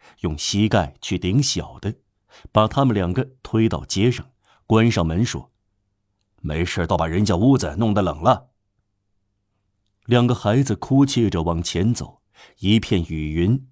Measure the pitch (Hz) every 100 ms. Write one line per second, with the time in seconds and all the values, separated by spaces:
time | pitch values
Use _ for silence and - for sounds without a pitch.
0 | - - 87 76 - 101 107 110 71 -
1 | - 90 90 117 139 - - - 101 123
2 | _ _ _ - - 107 110 - 135 104
3 | 87 92 131 _ - 113 113 - - -
4 | 117 - - _ _ _ - 110 117 107
5 | 82 82 123 - - _ _ _ _ _
6 | _ _ _ _ 73 78 85 - 85 90
7 | 82 85 104 87 123 135 92 78 110 104
8 | 90 73 98 - _ _ _ _ _ _
9 | _ _ _ _ _ _ _ _ _ _
10 | - 120 120 120 104 120 135 101 - 135
11 | 139 123 107 90 82 82 82 85 104 120
12 | - _ _ _ - - 95 110 - 98
13 | 82 80 78 80 90 135 -